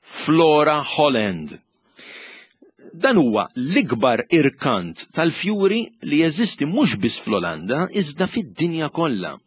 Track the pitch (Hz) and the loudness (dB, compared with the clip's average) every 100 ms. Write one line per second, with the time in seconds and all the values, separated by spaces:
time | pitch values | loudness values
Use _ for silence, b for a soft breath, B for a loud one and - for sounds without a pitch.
0 | - - - 160 165 151 147 151 139 - | -16 -8 2 4 6 6 4 2 -2 2
1 | 147 120 104 87 76 - _ _ _ B | 2 4 0 -4 -10 -16 _ _ _ B
2 | B B B B B B _ _ - 165 | B B B B B B _ _ -20 -2
3 | 269 220 127 104 - 127 131 202 170 117 | 2 4 4 0 -2 -6 -2 0 0 0
4 | 127 113 - 170 139 - 143 104 85 82 | 2 2 2 2 2 0 -2 -2 -4 -12
5 | - - 165 - 185 214 196 220 - _ | -8 -2 -2 -2 -4 0 2 0 -4 _
6 | - 147 165 156 226 - 143 220 233 110 | -2 2 2 0 -2 -2 -2 2 0 0
7 | 113 - - 101 87 78 90 139 180 208 | -2 -4 -4 -2 -2 -6 -4 -4 -2 -2
8 | 151 143 185 240 156 90 170 160 147 - | -4 -4 -4 -2 -8 -4 -4 -2 -4 -2
9 | 165 107 80 69 | -2 -2 -6 -12